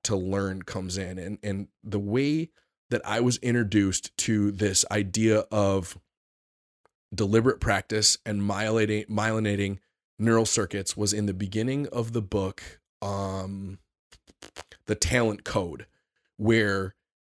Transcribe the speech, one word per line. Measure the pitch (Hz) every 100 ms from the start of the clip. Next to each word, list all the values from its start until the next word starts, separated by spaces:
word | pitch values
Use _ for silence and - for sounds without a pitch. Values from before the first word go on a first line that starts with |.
to | -
learn | 98 92 98 98 95
comes | 90 98 92 95
in. | 92 92
And, | 90 104
and | 104 98 98 _
the | 107 101
way | 101 120 143 160 165 _ _ _ -
that | 120
I | - 110
was | 123 117
introduced | 123 120 104 104 98 92 - -
to | - 107 101
this | 98 104 92 -
idea | 104 98 110 110 107 -
of | 107 98 98 90 - _ _ _ _ _ _ _ _ _ _ _
deliberate | 101 101 113 123 -
practice | 117 98 - 107 104 - 110
and | 101
myelinating, | 101 98 110 113 107 104 -
myelinating | 107 110 110 107 101 98 98 _ _ _ -
neural | 113 113
circuits | 110 120 95 101 98 -
was | 104
in | 107
the | 104
beginning | 92 98 107 123 139 143
of | 120 113
the | 117
book, | 98 104 95 - - - _ _
um, | 101 98 98 95 95 98 98 95 _ _ _ - _ _ - - - -
The | - 107
Talent | - 123 113 104
Code, | - 107 87 67 - _ _ _ _ -
where | 107 113 104 98 95 - _ _ _